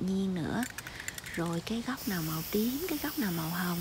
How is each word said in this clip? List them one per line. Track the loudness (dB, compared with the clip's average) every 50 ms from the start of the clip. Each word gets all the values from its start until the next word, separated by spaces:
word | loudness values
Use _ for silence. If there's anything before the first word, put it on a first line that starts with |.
| 0
nhiên | 2 2 2 2 2 2
nữa. | 2 0 0 0 0 0 -2 -4 -8 -10 -10 -10 -8 -8 -8 -8 -8 -8 -4 -2
Rồi | 0 0 2 0 0
cái | 0 0 -2 -2 0
góc | -2 -2 -2 -2 -2
nào | 0 0 0
màu | 0 -2 -2 -2 2
tím, | 2 4 4 4 2 0 0 0
cái | 0 0 -2
góc | -2 0 2
nào | 2 2 2
màu | 2 0 0
hồng | 0 0 2 2 2 0